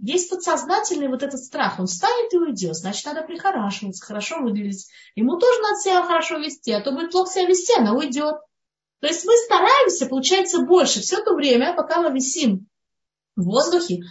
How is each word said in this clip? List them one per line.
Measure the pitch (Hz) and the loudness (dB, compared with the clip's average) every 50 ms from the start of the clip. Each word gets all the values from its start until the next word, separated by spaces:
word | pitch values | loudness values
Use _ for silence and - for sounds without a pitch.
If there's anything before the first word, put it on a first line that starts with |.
есть | 202 220 302 370 359 - | -8 -2 -2 -2 -2 -2
подсознательный | 370 359 - - - - - 302 370 427 415 403 359 294 285 | -6 -6 -2 0 0 0 0 0 0 0 0 -2 -2 -2 -2
вот | 262 254 - | -2 -2 -4
этот | 285 269 185 - | -4 -6 -8 -10
страх. | - - - 294 247 196 - - | -12 -10 -6 -4 -2 -2 -2 -4
Он | 185 | -4
встанет | 185 - - - 427 480 480 466 453 359 | -4 -4 0 0 0 2 2 0 0 0
и | 349 | 0
уйдёт. | 339 302 233 190 185 165 160 | 0 0 -4 -4 -4 -6 -6
Значит, | - - 190 208 - - | -6 -6 -6 -6 -6 -8
надо | 294 302 320 | -8 -8 -8
прихорашиваться, | 311 - 349 339 - 392 381 262 208 196 190 - 208 196 180 - - | -8 -10 -10 -4 -2 -2 -2 0 -2 -4 -4 -6 -8 -10 -10 -12 -14
хорошо | - 208 208 208 - 330 320 | -12 -10 -8 -8 -6 -6 -4
выглядеть. | 269 226 196 208 208 202 196 190 - - _ - - _ - | -4 -2 -2 -4 -4 -6 -8 -10 -12 -18 _ -20 -20 _ -4
Ему | 202 226 262 349 339 | -2 0 0 0 2
тоже | 480 494 480 440 | 4 4 4 2
надо | 427 427 415 415 | 2 -2 -2 -2
себя | - 381 370 359 | 0 2 2 2
хорошо | 339 349 339 320 320 - 311 311 | 2 2 0 0 0 -2 -6 -6
вести, | 302 311 - - - 226 | -6 -8 -10 -10 -6 -4
а | 214 208 | -2 -2
то | - 277 | -2 -4
будет | 262 339 339 339 | -4 -4 -6 -2
плохо | 359 359 370 359 | 0 0 0 0
себя | - 381 359 | 0 0 2
вести, | 349 370 - - - 466 381 | 2 2 2 4 2 4 4
она | 233 208 226 | 4 2 2
уйдёт. | 277 302 277 240 285 302 302 302 302 - _ _ _ _ _ _ _ _ _ _ - | 0 -2 -2 -2 -2 -2 -2 -2 -6 -10 _ _ _ _ _ _ _ _ _ _ -6
То | - | -4
есть | 302 339 330 359 | -4 -2 -2 2
мы | 392 466 | 4 4
стараемся, | 466 - - 415 427 370 453 539 571 508 370 - - 254 | 4 4 4 2 4 6 6 6 6 6 4 2 -2 -2
получается, | - 262 269 269 - 370 392 370 359 370 311 | -2 -2 -2 0 2 2 2 2 2 0 0
больше | 262 285 359 359 277 - - 202 | 4 6 6 6 6 4 0 -2
всё | - - 370 427 | -4 -4 -4 -2
то | 427 440 359 | 0 0 0
время, | 302 285 277 240 240 262 339 349 | 2 2 4 4 4 2 2 0
пока | 330 - - 320 349 | -2 -2 -2 0 0
мы | 349 302 | 0 0
висим | 262 269 262 - - 330 294 226 190 190 - _ _ _ _ _ _ _ _ _ _ _ _ _ - | 0 -2 -2 -2 -2 0 0 0 0 -2 -4 _ _ _ _ _ _ _ _ _ _ _ _ _ -6
в | 214 175 | -4 -2
воздухе, | 175 208 262 311 339 349 349 339 - 180 175 175 - | 0 2 2 2 2 2 0 0 -2 -6 -6 -8 -12